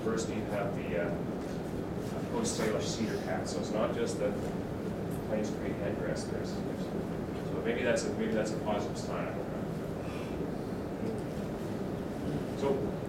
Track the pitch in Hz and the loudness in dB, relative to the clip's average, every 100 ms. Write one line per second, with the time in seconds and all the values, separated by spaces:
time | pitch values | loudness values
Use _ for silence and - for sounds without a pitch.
0 | 110 - - 214 - 151 - - - - | 0 0 0 0 0 0 0 0 0 2
1 | - - - - - - - - - - | 2 0 -2 -2 -2 -2 -2 -2 -2 -2
2 | - - - 117 110 - 110 - - - | -2 -2 0 2 2 2 2 2 2 0
3 | 107 101 - - - - - 107 - - | 2 0 0 0 0 0 0 2 2 2
4 | - - - - - - - - - - | 2 2 2 2 0 -2 -2 -2 -2 -2
5 | - - - 107 104 - 101 - - - | 0 -2 0 2 2 0 0 0 0 0
6 | 87 - - - - - - - - - | 0 0 0 0 0 -2 -2 -2 -2 -2
7 | - - - - - - - - - 113 | -2 -2 -2 -2 -2 0 2 2 4 4
8 | - 104 110 110 107 - 101 101 - - | 4 2 2 2 2 0 0 0 0 -2
9 | - - - - - - - - - - | -2 -2 -2 -2 -2 -2 -2 -2 -2 -2
10 | - - - - - - - - - - | -2 -2 -2 -2 -2 -2 -2 -2 -2 -2
11 | - - - - - - - - - - | -2 -2 -2 -2 -2 -2 -2 -2 -2 -2
12 | - - 147 147 - - 139 - - - | -2 -2 0 0 0 2 2 2 2 -2